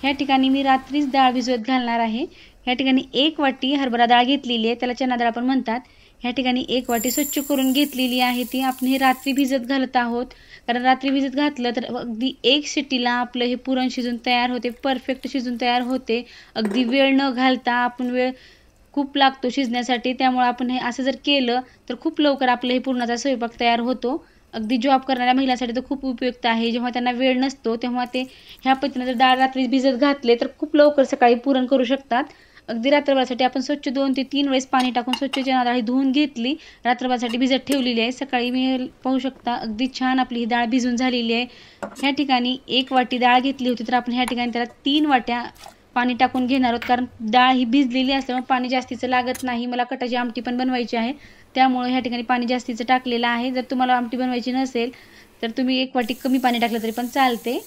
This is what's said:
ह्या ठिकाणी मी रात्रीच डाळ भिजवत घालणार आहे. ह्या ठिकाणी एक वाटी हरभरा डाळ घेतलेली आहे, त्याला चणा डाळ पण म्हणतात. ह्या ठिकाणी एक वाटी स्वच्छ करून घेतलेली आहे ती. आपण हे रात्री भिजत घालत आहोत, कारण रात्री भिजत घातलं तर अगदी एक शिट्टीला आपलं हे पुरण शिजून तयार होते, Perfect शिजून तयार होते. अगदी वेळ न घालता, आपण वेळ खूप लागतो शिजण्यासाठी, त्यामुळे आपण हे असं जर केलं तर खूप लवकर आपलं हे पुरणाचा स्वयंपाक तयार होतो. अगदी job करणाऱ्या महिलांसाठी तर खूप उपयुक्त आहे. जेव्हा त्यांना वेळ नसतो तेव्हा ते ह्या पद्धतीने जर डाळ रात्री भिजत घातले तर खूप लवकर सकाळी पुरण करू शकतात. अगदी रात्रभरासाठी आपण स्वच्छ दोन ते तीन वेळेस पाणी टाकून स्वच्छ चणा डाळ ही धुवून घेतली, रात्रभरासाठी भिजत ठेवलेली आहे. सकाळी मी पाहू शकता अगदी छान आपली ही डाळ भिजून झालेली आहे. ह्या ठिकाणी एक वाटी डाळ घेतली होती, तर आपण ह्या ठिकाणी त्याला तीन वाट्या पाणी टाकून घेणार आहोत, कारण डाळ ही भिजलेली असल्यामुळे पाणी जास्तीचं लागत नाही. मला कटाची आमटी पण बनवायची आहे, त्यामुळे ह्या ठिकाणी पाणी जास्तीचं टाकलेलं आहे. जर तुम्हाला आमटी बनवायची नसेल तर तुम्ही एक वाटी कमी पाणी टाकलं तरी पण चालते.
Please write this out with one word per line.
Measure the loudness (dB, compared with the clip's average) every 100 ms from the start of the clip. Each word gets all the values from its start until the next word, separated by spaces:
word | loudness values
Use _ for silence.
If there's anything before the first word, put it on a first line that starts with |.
ह्या | -2
ठिकाणी | -2 2 2 4
मी | 2
रात्रीच | 4 2 2 -2 0
डाळ | 4 4
भिजवत | 2 0 -2 0
घालणार | 0 0 0
आहे. | 0 -2 -6 -10 -20 _
ह्या | -4
ठिकाणी | 0 2 2 0
एक | 0 0 2
वाटी | -2 0 -2
हरभरा | -2 0 2 4
डाळ | 4
घेतलेली | 4 0 0 -2 -2
आहे, |
त्याला | -2 -4
चणा | -2 -2 0
डाळ | 0
पण | 0
म्हणतात. | 0 0 -2 -6 -8 -20 _ _
ह्या | -6
ठिकाणी | -2 0 -2 -2
एक | -4 -2
वाटी | -2 -2
स्वच्छ | -2 -2 -4
करून | -2 0 2
घेतलेली | 2 0 0 -2 0
आहे | 0 0
ती. | -2 -2
आपण | -2 -2 0
हे | 2
रात्री | 2 2 -2
भिजत | 0 0 0 -2
घालत | -2 0 -2
आहोत, | -2 -4 -6 -12 -20 -16 -4
कारण | -2
रात्री | 2 2 2
भिजत | 0 0 0
घातलं | -2 0 -4
तर | -4 -6
अगदी | -8 -8 -4 -4 0
एक | 2 2 0
शिट्टीला | -6 -2 -2 0
आपलं | -2 -4 -2
हे | -2 -2
पुरण | -2 -2 -2
शिजून | -2 -4 -4 0
तयार | 0 0
होते, | -2 -6 -4
Perfect | -4 -4 -4 -6 -4
शिजून | -6 -4 -4
तयार | 0 0
होते. | 0 -4 -2 -4 -4 -20 -14 -6
अगदी | -2 0
वेळ | 0 2 4
न | 4 2
घालता, | 2 2 2 0
आपण | 0 0 -2 -4
वेळ | -2 -2 -4 -18 _ _ _ _
खूप | -6 -4 2
लागतो | 2 2 -4
शिजण्यासाठी, | -2 -2 -2 -2 -2 -2
त्यामुळे | 0 0 2 0
आपण | 0 -4
हे | -2
असं | -4 -2
जर | -4 -2
केलं | 0 0 2 -2 -4 _ _
तर | -6
खूप | -6 0
लवकर | 2 2 2
आपलं | 0 0
हे | -2
पुरणाचा | 0 -2 -2 -2
स्वयंपाक | -2 -2 -4 -2
तयार | 0 2
होतो. | 0 -2 -2 -4 -8 _ _
अगदी | -10 -2 0
job | 4 2
करणाऱ्या | 2 0 2
महिलांसाठी | 2 2 0 -2
तर | -4 -4
खूप | -6 -4
उपयुक्त | -2 -4 -2 0
आहे. | 0 0
जेव्हा | -2 -2
त्यांना | -2 -2
वेळ | 0 2 2
नसतो | 0 -2 -4 -4
तेव्हा | -4 -4 -4
ते | -4 -6 -12 -20 -6
ह्या | 0
पद्धतीने | 0 0 -4 -4
जर | 2
डाळ | 4 4
रात्री | 2 2 0
भिजत | 2 2 4
घातले | 2 2 2
तर | 2 2 -4
खूप | -2 6
लवकर | 6 6
सकाळी | 2 4 4 4
पुरण | 2 0 2
करू | 2
शकतात. | 2 -2 0 -2 -2 -10 _ -20 -10
अगदी | -4 2
रात्रभरासाठी | 2 4 2 0 0
आपण | 0 0
स्वच्छ | -4 -4 -2
दोन | -2 0
ते | 0
तीन | -2 -2 0
वेळेस | 0 0
पाणी | 0 0
टाकून | -2 -4
स्वच्छ | -4 -4 -4
चणा | 0 0
डाळ | 2
ही | 0
धुवून | 0 0 2
घेतली, | 2 0 -2 -4 -6 -10 -6
रात्रभरासाठी | -2 -2 0 -2 -2 0
भिजत | 0 0 0
ठेवलेली | -2 0 0
आहे. | -2
सकाळी | -4 -4 -2 -2
मी | 0 0 -2 -4 _
पाहू | -2 -2
शकता | -2 -6 -6
अगदी | -6 -6 -4 -4
छान | -2 0 0
आपली | 0 -2
ही | -2
डाळ | 0 2
भिजून | 2 0 0
झालेली | 0 0 0
आहे. | -2 -2 -10 -20 -14 -14
ह्या | -4 -2
ठिकाणी | 0 0 2 0 -4 0
एक | -2 2
वाटी | 0 0 2
डाळ | 4 4
घेतली | 2 -2 -2
होती, | -2
तर | 0
आपण | -2 0
ह्या | -2
ठिकाणी | -2 -2 -4
त्याला | -4 -6 -4
तीन | 0 2 4
वाट्या | 2 2 -6 -6 -14 -20 -20 _
पाणी | -2 0
टाकून | 2 2 2 0
घेणार | 2 2
आहोत, | 0 0
कारण | 0 0 -6
डाळ | 2 4 6
ही | 4 4
भिजलेली | 2 2 0 0
असल्यामुळे | 0 -2 -4 0
पाणी | -2 0
जास्तीचं | -2 -4 -6 0
लागत | 0 0 -4
नाही. | -4 -4 -4
मला | -4
कटाची | -4 -4 -4 -2
आमटी | -4 -6
पण | -6 -4
बनवायची | -2 -2 -2 -2
आहे, | -4 -6 -14 -20 -8
त्यामुळे | 2 2 2 0
ह्या | -2
ठिकाणी | -2 -6
पाणी | -2 -2 0
जास्तीचं | -2 -4 -6 0
टाकलेलं | 0 2 -2 0
आहे. | 0 -2
जर | -4 -4
तुम्हाला | -2 2
आमटी | 2 0 -2
बनवायची | -2 -2 -2
नसेल | -2 -2 -2 -4 -8 -20 -20 -20 _
तर | -8
तुम्ही | -2 0 0
एक | 0 -2
वाटी | -4 -4
कमी | 0 2
पाणी | 2 2
टाकलं | 0 0
तरी | -4
पण | -4 -4
चालते. | 2 2 0 -4 -6